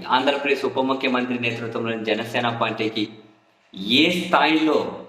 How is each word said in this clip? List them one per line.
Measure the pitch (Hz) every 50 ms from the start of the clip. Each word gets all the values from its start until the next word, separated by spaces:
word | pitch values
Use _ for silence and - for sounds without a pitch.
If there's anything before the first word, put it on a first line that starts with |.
| - 110
ఆంధ్రప్రదేశ్ | 123 131 135 143 139 139 139 139 139 - -
ఉప | 135 123 135
ముఖ్యమంత్రి | 131 131 131 131 135 131 123 123 123 123 120 117
నేతృత్వంలోని | 120 117 110 113 117 110 117 117 117 113 113 110 110
జనసేన | 110 104 110 113 - - 123 120 120
పార్టీకి | 117 - 117 110 107 - 110 107 - 113 101 - - - - - - _ _ _ _ _ _ _ -
ఏ | 95 98 107 123 143 160 180 180 180
స్థాయిలో | - - 165 143 147 156 160 156 156 156 139 113 - - - - -